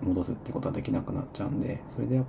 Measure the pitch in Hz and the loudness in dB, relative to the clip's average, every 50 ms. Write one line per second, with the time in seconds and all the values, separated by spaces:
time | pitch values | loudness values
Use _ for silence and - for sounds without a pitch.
0 | 87 92 90 92 87 - - - - - - - - - - - - - - - | 0 2 2 2 2 0 -2 -4 -4 -4 -2 -2 0 0 0 0 0 0 0 0
1 | - - 95 95 - - - - 98 - 147 - - 87 82 - - - - 123 | 0 0 -2 -2 -4 -4 -4 -4 -2 0 0 0 0 0 -2 -4 -6 -6 -4 -2
2 | 117 117 131 131 127 | 2 4 4 4 2